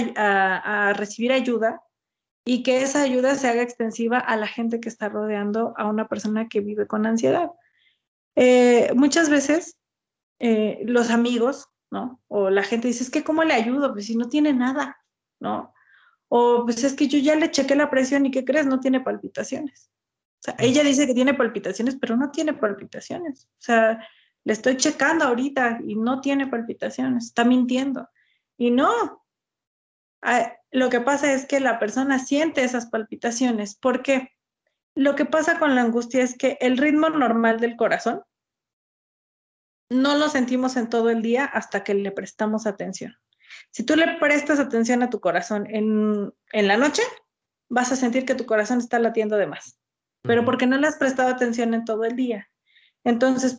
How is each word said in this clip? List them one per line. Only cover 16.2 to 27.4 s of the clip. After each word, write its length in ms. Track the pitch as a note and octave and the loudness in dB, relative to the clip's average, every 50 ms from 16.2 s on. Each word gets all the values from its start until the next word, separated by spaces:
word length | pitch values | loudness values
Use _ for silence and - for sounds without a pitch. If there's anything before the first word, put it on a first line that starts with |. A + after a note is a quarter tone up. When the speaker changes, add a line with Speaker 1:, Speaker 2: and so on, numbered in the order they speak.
| _ - | _ 0
Speaker 1:
O, 340 | - A#3+ A#3+ A#3+ A#3+ A#3+ A#3 | 2 4 4 4 4 4 2
"Pues, 160 | A#3 A3+ A#3 C#4 | 0 0 0 0
es 80 | C#4 C4+ | 0 0
que 160 | - D4+ - | 0 0 2
yo 100 | D4 D4 | 2 2
ya 160 | C4 D4+ D4+ | 2 4 2
le 160 | D#4 E4 D#4+ | 2 2 0
chequé 240 | - C#4 C4+ C4+ C#4 | 0 0 2 2 2
la 140 | D4 D4 C#4+ | 2 2 2
presión 360 | B3+ C4 C4 B3+ C#4+ C#4 C#4 | 2 0 0 2 2 2 2
y, 60 | C4+ | 2
¿qué 140 | C4+ C4 B3+ | 0 -2 0
crees? 220 | - C4+ D#4 C#4+ | 0 2 2 2
No 120 | C4+ C4 C4 | 2 0 0
tiene 220 | C4 C4+ C4 B3+ | 0 0 0 0
palpitaciones". 880 | B3+ G#3 G#3 G3+ - G3 - - - - C4 D#4+ D4+ C4+ - _ _ _ _ _ _ _ _ _ _ _ _ _ | 0 -4 -6 -6 -8 -10 -10 -10 -8 -8 -8 -8 -10 -10 -14 _ _ _ _ _ _ _ _ _ _ _ _ _
O 20 | - | -12
sea, 80 | - - | -10 -4
Speaker 2:
Mm. 20 | - | 0
Speaker 1:
ella 240 | A#3 C4 B3+ D4 D4 | 2 4 4 4 4
dice 240 | C#4+ C4 C#4 D4 | 4 4 4 2
que 60 | B3+ A#3+ | 2 2
tiene 180 | B3 B3+ C#4+ C#4 | 2 4 4 4
palpitaciones, 600 | - B3 A3+ A3 G3+ - F3+ F#3+ - A3+ C4 B3+ - | 2 0 0 -2 -4 -6 -6 -4 -4 -4 -4 -4 -4
pero 160 | - A#3+ A3+ | -2 -2 0
no 140 | B3 C#4+ C#4+ | 0 -2 -2
tiene 220 | - E4 D#4 D4+ C#4+ | -4 -4 -2 -2 -2
palpitaciones. 920 | - A3+ G#3 G3+ - - - - - - - - F4+ F4 D4+ C4 - _ | -2 -2 -4 -4 -6 -12 -16 -16 -14 -12 -12 -10 -10 -10 -10 -12 -14 _
O 160 | _ _ _ | _ _ _
sea, 460 | - - A#3 A3+ A3+ A3 A3+ A3+ - - _ _ _ _ _ _ - | -2 0 2 4 4 2 2 -2 -8 -18 _ _ _ _ _ _ -4
le 100 | - G#3+ | -4 -4
estoy 240 | G#3+ - B3+ C4 | 0 0 0 0
checando 480 | C4 - D4+ D4 - C4+ D4+ E4 E4 D4+ | 2 0 0 0 0 0 2 2 2 2
ahorita 540 | B3+ A#3+ A#3+ C4 C#4+ - C4+ B3 A#3 A3+ A#3 - | 0 0 0 -2 -2 -2 0 0 0 -2 -4 -6
y 120 | A3 G#3 | -6 -4
no 260 | A3 A3 A#3+ C4+ C4+ | -2 -2 -2 -2 -2
tiene 240 | C4+ C#4 C#4 C#4 C4+ | -2 -2 0 0 -2
palpitaciones, 800 | C4 A#3+ A#3 A#3 A3+ - - - A3+ - - C4 C4 B3 A#3+ - | -2 -4 -6 -6 -8 -8 -8 -8 -8 -6 -4 -2 -2 -2 -2 -4
está 160 | - - - | -4 0 2